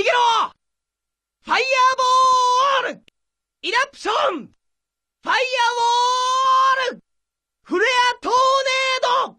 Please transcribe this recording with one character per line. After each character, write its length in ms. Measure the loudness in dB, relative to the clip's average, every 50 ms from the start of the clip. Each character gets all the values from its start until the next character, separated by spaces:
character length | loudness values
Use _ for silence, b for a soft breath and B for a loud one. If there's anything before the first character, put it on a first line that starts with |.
げ 80 | -2 0
ろ。 80 | 2 2 2 2 2 0 -2 -4 -8 _ _ _ _ _ _ _ _ _ _ _ _ _ _ _ _ _ _
フ 80 | -2
ァ 40 | -2
イ 40 | -2
ヤ 60 | 0 0 0 2 2 2 2 0 0 2 2 4 4 4 4 2 2 2 2 0 0 0 0 -2 -4
ー 0 |
ボ 20 | -6
ー 40 | -10
ル。 80 | -12 _ -20 _ _ _ _ _ _ _ _ _ _ -8
イ 80 | -4
ラ 140 | -2 -2 -2
プ 100 | -4 -8
シ 100 | -10 -6
ョ 40 | -4
ン。 40 | -2
フ 1120 | -2 -2 -2 -4 -6 -12 -16 _ _ _ _ _ _ _ _ _ _ _ _ _ _ _ -2
ァ 20 |
イ 20 | -2
ヤ 40 |
ー 40 | -2 -2 -2 -2 -2 0 -2 0 0 0 0 0 0 0 0 -2 -2 -2 -2 -2 0 0 2 2 2 2 2 0 0 -2
ウ 60 | -6 -6
ォ 0 |
ー 20 |
ル。 80 | -10 _ _ _ _ _ _ _ _ _ _ _ _ _
フ 160 | -6 -2 0
レ 60 | 0
ア 340 | 2 2 2 0 0 -2 -4
ト 80 | -4 0
ー 20 |
ネ 60 | 0 2 2 2 2 0 0 0 -2 -2 -2 -2 -2 -2 -2 0 0 -2 -2
ー 20 |
ド。 60 | -4 -8